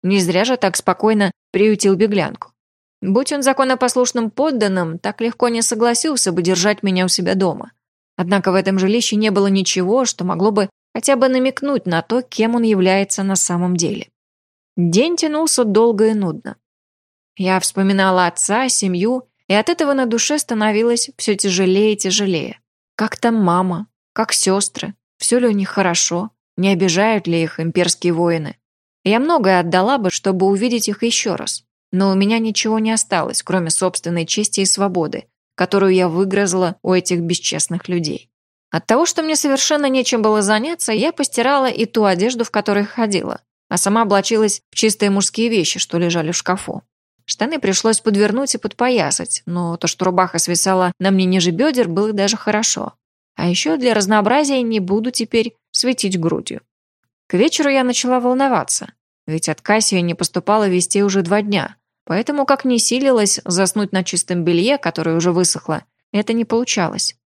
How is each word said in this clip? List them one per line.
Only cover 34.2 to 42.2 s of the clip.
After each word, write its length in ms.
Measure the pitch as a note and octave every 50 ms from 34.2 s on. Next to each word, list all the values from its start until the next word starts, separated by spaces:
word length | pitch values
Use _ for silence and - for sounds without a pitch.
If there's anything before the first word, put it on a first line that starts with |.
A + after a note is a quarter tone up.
| E3
чести 360 | D#3+ - - G#3 - - - G3
и 40 |
свободы, 600 | F#3+ - G3+ G3 G3+ F3+ F3+ D#3+ D3+ - - - _ _ _ _ _ _
которую 400 | - F3+ - - G3 G3 F#3+ F#3
я 140 | F#3 F3+ F3
выгрызла 680 | D#3+ F3 G3 F#3+ F#3+ G3+ G3+ F#3+ F3 F#3 F#3 E3+ - _ _
у 100 | - F#3
этих 280 | F3+ F3+ - F3+ E3+
бесчестных 680 | E3+ E3 F3 - - - - D#3+ - - E3+ F3+ - -
людей. 400 | F3+ F3 E3 D3+ D3 - - _ _ _ _ _ _ _ _ _
От 160 | - E3 -
того, 200 | - G#3+ C4 E4+
что 160 | F4+ - - D#4+
мне 140 | D#4 D#4
совершенно 500 | C#4+ - D4 C4+ C4+ - - D#4 D4 C#4+
нечем 340 | C4+ C4 C4 B3 - B3+ A#3
было 220 | G#3+ A3 G#3+ G#3+ G3+
заняться, 500 | G3 G#3+ G#3+ A#3 D#4 E4+ E4 - - A3
я 200 | G#3+ A3 D#4+ E4+
постирала 580 | - C#4+ - - - A#3+ C4 C#4+ C#4 C4 B3+
и 160 | - - A3+
ту 180 | A3+ _ A#3 G#3+
одежду, 400 | G3+ F#3 F3